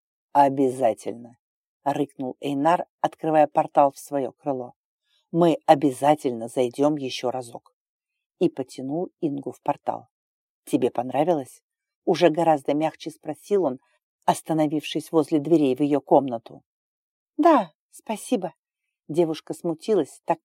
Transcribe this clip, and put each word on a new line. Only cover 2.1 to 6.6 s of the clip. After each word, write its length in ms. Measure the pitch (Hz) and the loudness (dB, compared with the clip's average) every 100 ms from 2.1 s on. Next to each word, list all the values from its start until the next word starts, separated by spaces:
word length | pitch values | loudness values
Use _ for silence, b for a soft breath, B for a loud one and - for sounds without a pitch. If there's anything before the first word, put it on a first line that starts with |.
| - 131 - | -6 -10 -8
Эйнар, 460 | 143 143 156 175 - _ | -6 -2 2 0 -2 _
открывая 460 | 156 - 160 156 147 | -6 -4 0 2 2
портал 440 | - 151 - 143 | 2 0 2 2
в 60 | - | 0
свое 340 | - 143 123 | -8 -6 -6
крыло. 420 | - 147 131 123 _ _ _ _ _ _ | -6 -8 -8 -10 _ _ _ _ _ _
"Мы 260 | 165 170 - - | 2 2 2 2
обязательно 840 | 151 147 127 143 143 135 117 117 | 4 2 2 2 2 0 -6 -6
зайдем 480 | - | -2